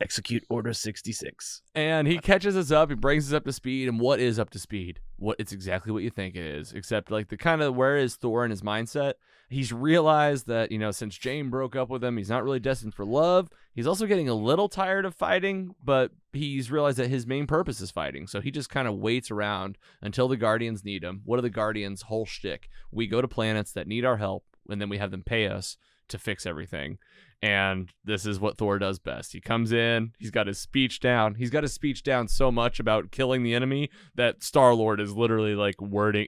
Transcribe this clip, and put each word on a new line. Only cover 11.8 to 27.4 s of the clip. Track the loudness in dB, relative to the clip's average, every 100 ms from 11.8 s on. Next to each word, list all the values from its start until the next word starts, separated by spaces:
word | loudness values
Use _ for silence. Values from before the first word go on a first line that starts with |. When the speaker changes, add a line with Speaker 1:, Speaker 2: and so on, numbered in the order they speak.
| -2
Speaker 2:
with | -2
him, | -2 -2
he's | 0
not | 0
really | 0 0
destined | 0 -2 -4
for | -8 0
love. | 2 6 4 2 _ _
He's | -4 -2
also | 0 2
getting | 2 2
a |
little | 2 4 4 2
tired | 0 0 0 -2
of | -2
fighting, | 0 2 2 -2 -6 -8
but | 2 4 2 -2 _
he's | -6 -4 -4 -2
realized | 0 2 2
that | 0
his | -2 -2
main | -2 0
purpose | 0 0 -4
is | -8
fighting, | -6 -6 -6 -8
so | -6
he | -6
just | -6 -4
kinda | -2 -2
waits | 0 0 0 -2
around | -4 -2 -2 -6 -10 _ _
until | -6 0 2
the | 2
Guardians | 2 2 0 -4
need | -6 -6 -6
him. | -8
What | -2 0
are |
the | 0
Guardians' | 0 -2 -2 -6 -8
whole | -6 -4 -4
shtick? | -8 -8 -8 -10 -16 -10
We | -4 0
go | 0
to | 0
planets | 0 0 0 -2
that | -8 -4
need | 0
our | 0 0
help, | -2 -4 -10 _ -10
and | -6
then | -4
we | -4
have | -4
them | -6
pay | -4 0 0
us | -2 -8 -14 _ _ -12
to | -8
fix | -6 -6 -6
everything. | -8 -8 -8 -8 -10 _ _ _ _